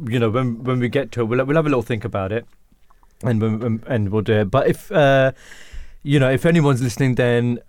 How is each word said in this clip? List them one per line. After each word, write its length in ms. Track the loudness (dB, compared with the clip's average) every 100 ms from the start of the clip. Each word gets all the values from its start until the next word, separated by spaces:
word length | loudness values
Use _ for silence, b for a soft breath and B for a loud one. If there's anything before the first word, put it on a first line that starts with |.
| -4
you 100 | 0
know, 120 | 0
when, 340 | 0 -2 -4
when 140 | -4 -2
we 100 | 0
get 240 | -2 -4
to 80 | -4
it, 40 |
we'll, 200 | -2 0
we'll 120 | 0 0
have 100 | 0
a 20 |
little 140 | -2
think 220 | -2 -4
about 280 | -4 -4 -4
it, 140 | -6 -8 -18 _ _ -20 _ _ _
and 200 | -2 0
when, 160 | 0 -2
when, 260 | -2 -4 -2
and 220 | -2 0
we'll 140 | -2
do 100 | 2
it. 180 | 2 2
But 180 | 2 0
if, 220 | -2 -2
uh, 420 | 2 4 4 2 B B B B B B B
you 160 | 0 2
know, 120 | 4
if 160 | 2 4
anyone's 340 | 4 4 2
listening, 360 | 0 0 0 2
then, 420 | 2 2 0 -2